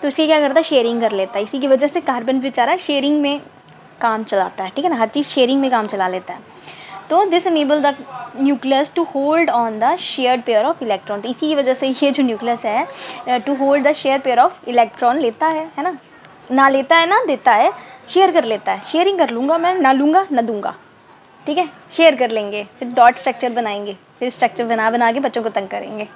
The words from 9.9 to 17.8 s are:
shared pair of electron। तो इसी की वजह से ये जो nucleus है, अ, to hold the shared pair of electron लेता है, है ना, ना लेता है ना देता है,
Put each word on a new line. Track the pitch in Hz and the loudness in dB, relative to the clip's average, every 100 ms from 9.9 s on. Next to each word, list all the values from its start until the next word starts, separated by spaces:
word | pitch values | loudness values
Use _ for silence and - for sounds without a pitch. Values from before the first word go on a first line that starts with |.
| 349 | 0
shared | - - 247 254 247 | -4 -2 0 0 2
pair | 220 247 | 0 2
of | 330 | -2
electron। | 233 196 - 202 | -4 -6 -4 -8
तो | 226 | -6
इसी | 247 302 | -6 -2
की | 302 | 0
वजह | 254 | 0
से | 254 269 | 0 -2
ये | 254 285 | 0 0
जो | 277 | 2
nucleus | 262 220 226 233 233 | 0 0 -4 -4 -2
है, | 214 294 | -2 -4
अ, | - - - - 254 | -8 -16 -14 -4 -4
to | 254 | -2
hold | 277 277 285 | -2 2 2
the | 269 | 2
shared | 302 277 269 | 0 0 0
pair | 269 240 | 0 4
of | 285 359 - | 2 2 -2
electron | 240 226 - 247 262 | 2 2 2 0 2
लेता | 262 226 320 | -2 0 -2
है, | 320 320 302 | -2 -6 -6
है | |
ना, | 320 302 _ - - - - | -6 -6 _ -20 -20 -20 -2
ना | 262 269 | 4 4
लेता | 269 262 330 | 4 4 2
है | 330 | 4
ना | 415 494 | 2 0
देता | 269 - | 0 4
है, | 214 285 - | 4 4 0